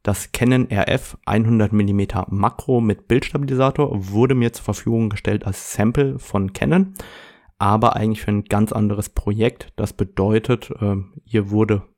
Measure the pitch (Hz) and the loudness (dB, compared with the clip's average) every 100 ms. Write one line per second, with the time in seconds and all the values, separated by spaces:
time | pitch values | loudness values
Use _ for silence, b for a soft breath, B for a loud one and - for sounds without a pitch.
0 | - 98 - - 123 127 123 101 - 120 | -2 -4 -6 -2 2 2 2 0 0 -2
1 | - - - 107 113 113 104 107 101 101 | -4 -10 -2 0 2 2 2 2 2 0
2 | 98 - - 98 104 - - 123 113 101 | -2 -4 -4 0 0 -2 0 2 2 -2
3 | _ 120 - 147 139 131 135 135 143 101 | _ 0 0 -4 -2 0 0 2 -2 -2
4 | 95 101 131 131 117 - - 104 - 113 | -2 2 4 4 0 -2 -6 -4 -2 0
5 | 113 101 - 104 - 92 - - 107 123 | 0 -2 -2 -2 -2 -8 -8 0 0 2
6 | 139 131 - 101 95 - 143 170 190 190 | 0 -2 -4 -2 -2 -2 2 2 0 -4
7 | B B B B B _ 101 107 117 - | B B B B B _ 0 4 2 2
8 | 110 107 - 104 - 104 107 107 104 104 | -2 -2 -2 -2 0 0 0 0 -2 -2
9 | - - - 107 117 - - - - - | -4 -4 -2 0 0 -2 -16 -6 -6 -4
10 | 95 - 98 110 110 120 - - 104 98 | -4 0 2 2 2 -2 -4 -4 -2 -2
11 | 95 - _ 110 98 107 107 101 - | -6 -16 _ -2 0 0 2 0 -2